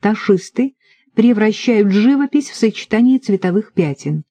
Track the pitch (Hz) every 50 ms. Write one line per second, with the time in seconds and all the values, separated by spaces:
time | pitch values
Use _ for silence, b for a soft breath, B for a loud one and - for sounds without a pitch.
0 | - 202 220 214 - - 202 185 - - _ - 254 269 _ _ _ _ _ _
1 | _ _ _ - 220 240 247 208 214 214 208 - - - 233 214 208 202 190 202
2 | 208 247 277 269 285 269 - 294 277 - - - - 220 - - - _ - 214
3 | 233 247 262 262 - - 202 190 - 185 175 202 220 - _ - 175 151 139 _
4 | - 139 151 156 151 _